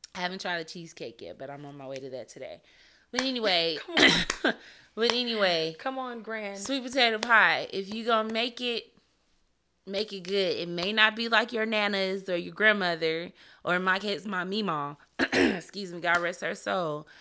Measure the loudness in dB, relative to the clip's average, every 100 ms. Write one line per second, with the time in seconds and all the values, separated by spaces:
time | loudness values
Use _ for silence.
0 | -18 -6 -6 -6 -6 -6 -8 -12 -14 -12
1 | -12 -12 -16 -14 -14 -14 -16 -14 -12 -10
2 | -10 -12 -14 -14 -14 -16 _ _ -20 _
3 | _ -2 -2 0 2 4 2 -2 -2 6
4 | 6 6 0 0 0 -2 -8 -20 -16 -2
5 | 2 2 0 2 2 2 0 -4 -6 -6
6 | -8 -10 -8 -8 -6 -6 -2 -2 -2 2
7 | 2 2 4 6 8 4 0 -6 -6 -6
8 | 2 2 2 0 -2 -2 -4 -4 -8 _
9 | _ _ _ _ _ _ _ _ -8 -4
10 | -4 -6 -2 0 2 0 -2 -2 -2 4
11 | 4 4 2 2 2 0 0 2 0 0
12 | 0 -2 -2 -4 -4 2 4 4 2 0
13 | 0 -2 -6 -14 -20 -10 -2 0 2 0
14 | 0 -4 -4 -6 -4 -2 -2 -2 -4 -8
15 | _ -4 0 4 4 2 -6 -10 -10 -4
16 | 2 2 2 -4 -6 -4 -2 0 0 -4
17 | -8 -20